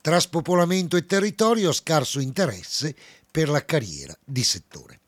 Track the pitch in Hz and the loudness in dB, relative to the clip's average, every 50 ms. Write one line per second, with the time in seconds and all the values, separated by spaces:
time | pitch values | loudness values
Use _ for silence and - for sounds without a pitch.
0 | _ 156 165 175 170 - - 170 151 170 180 175 175 170 185 190 180 160 175 175 | _ 4 2 2 2 2 -2 -4 0 2 2 2 4 4 2 0 0 0 0 -2
1 | - - 196 196 196 214 - - 220 220 233 226 202 170 139 - _ - 160 151 | 0 2 0 0 0 0 0 0 2 2 2 2 2 0 0 -2 _ 2 2 2
2 | 131 - - 143 135 131 127 196 190 139 101 - - - - - 143 156 143 - | 2 0 -4 -4 -4 -4 -2 -2 -2 -2 -2 -8 -12 -8 -6 -6 -6 -6 -8 -10
3 | - - - _ _ _ _ 160 160 147 147 143 - - 165 151 117 92 78 71 | -20 -20 -20 _ _ _ _ 0 0 2 0 0 0 0 0 0 0 -2 -10 -14
4 | 69 69 80 _ _ - 135 127 120 - - 92 - _ - 71 60 - - _ | -14 -16 -20 _ _ -6 -4 0 0 0 -2 -2 -6 _ -20 -20 -20 -20 -20 _
5 | _ | _